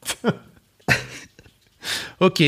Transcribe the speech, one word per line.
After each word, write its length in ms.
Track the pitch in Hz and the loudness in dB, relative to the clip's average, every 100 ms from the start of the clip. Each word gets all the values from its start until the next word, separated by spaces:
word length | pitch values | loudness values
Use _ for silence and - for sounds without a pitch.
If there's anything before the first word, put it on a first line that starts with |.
putain. 300 | - - 240 - - _ _ _ - - - - - _ _ _ _ _ - - - - | -12 -6 -6 -6 -12 _ _ _ -4 -4 -4 -16 -20 _ _ _ _ _ -10 -10 -10 0
Ok, 220 | 185 185 | 2 4